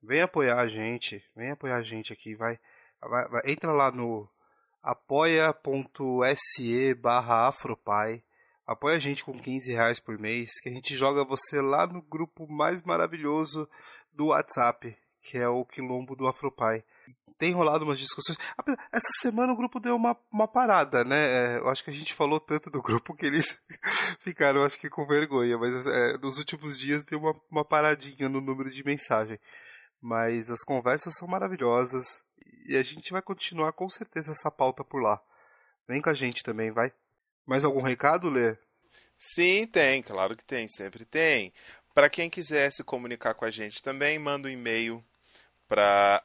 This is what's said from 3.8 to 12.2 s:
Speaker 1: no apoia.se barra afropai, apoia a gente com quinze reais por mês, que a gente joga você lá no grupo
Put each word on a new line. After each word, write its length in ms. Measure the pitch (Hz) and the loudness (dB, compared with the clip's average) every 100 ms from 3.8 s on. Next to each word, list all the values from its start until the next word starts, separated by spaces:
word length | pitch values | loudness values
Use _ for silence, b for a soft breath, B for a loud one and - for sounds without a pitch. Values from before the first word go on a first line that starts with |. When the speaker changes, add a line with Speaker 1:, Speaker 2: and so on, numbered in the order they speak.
| 135 | 2
Speaker 1:
no 380 | 123 120 113 104 _ _ _ _ _ | 0 -4 -4 -8 _ _ _ _ _
apoia.se 2000 | - 123 _ 135 160 160 160 151 - 135 131 - 135 123 123 139 - - 120 120 135 | -6 -6 _ 2 4 4 2 0 -4 -4 -6 -6 -2 0 2 2 0 -2 0 0 2
barra 540 | 123 120 120 120 113 123 | 2 2 2 2 4 4
afropai, 720 | 139 113 110 - 104 110 117 _ _ _ _ - | 0 -8 -8 -2 0 0 -4 _ _ _ _ -10
apoia 300 | 117 143 165 | -4 0 0
a 40 | |
gente 240 | 139 139 | -2 -6
com 140 | - 127 | -8 -12
quinze 340 | 131 131 127 | -8 -8 -4
reais 260 | 117 117 120 | 2 2 2
por 180 | - 110 | -6 -8
mês, 320 | 107 117 117 - | -4 -4 -6 -8
que 60 | - | -8
a 40 | |
gente 220 | 123 123 139 | -10 -8 0
joga 280 | 135 143 | 2 2
você 360 | 135 135 - 147 | 0 -2 -2 -2
lá 260 | 139 143 175 | 0 2 0
no 160 | 175 | -4
grupo 440 | 151 156 | -12 -8